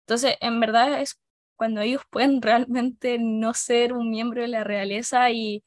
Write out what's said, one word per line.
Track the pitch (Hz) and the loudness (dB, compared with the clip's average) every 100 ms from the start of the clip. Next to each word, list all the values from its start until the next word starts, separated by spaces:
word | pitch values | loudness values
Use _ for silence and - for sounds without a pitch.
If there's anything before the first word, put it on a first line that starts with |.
Entonces, | _ 233 262 - | _ 0 0 0
en | 233 233 | -2 0
verdad | 226 226 254 277 | 2 4 4 2
es | 277 - _ _ _ | -4 -8 _ _ _
cuando | _ 226 214 | _ -4 -2
ellos | 214 269 - | -2 -2 -4
pueden | - 269 269 | 0 2 4
realmente | 220 233 254 247 247 247 254 240 | 4 2 2 -2 -2 -4 -4 -2
no | 226 220 220 | -2 0 -2
ser | 233 - 240 240 | -4 0 2 2
un | 247 233 | -2 -4
miembro | 220 233 240 | -4 -4 -4
de | 240 | -4
la | 226 | -4
realeza | 214 202 196 202 233 247 247 | -4 -4 -4 -4 -2 2 2
y | 233 214 208 | 2 -4 -6